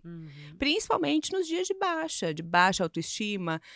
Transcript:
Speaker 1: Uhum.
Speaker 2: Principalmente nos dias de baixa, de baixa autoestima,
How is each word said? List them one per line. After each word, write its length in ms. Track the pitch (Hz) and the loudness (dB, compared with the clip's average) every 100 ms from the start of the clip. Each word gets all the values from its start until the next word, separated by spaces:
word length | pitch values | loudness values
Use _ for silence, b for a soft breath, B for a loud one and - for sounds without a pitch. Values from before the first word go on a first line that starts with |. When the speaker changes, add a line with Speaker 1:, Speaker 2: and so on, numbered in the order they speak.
Speaker 1:
Uhum. 520 | 170 170 160 143 147 160 | -14 -14 -14 -14 -16 -2
Speaker 2:
Principalmente 760 | 277 359 - - 294 302 - | 0 0 2 2 4 2 2
nos 140 | 381 330 | -2 0
dias 220 | 330 370 | -2 -2
de 80 | 381 | 0
baixa, 580 | 381 330 320 - 170 | 0 0 -4 -2 -2
de 80 | 156 | -4
baixa 400 | 165 175 185 190 | 0 6 6 4
autoestima, 800 | 170 - - - 214 202 175 160 B | 0 -2 -6 -4 -2 -2 -2 -4 B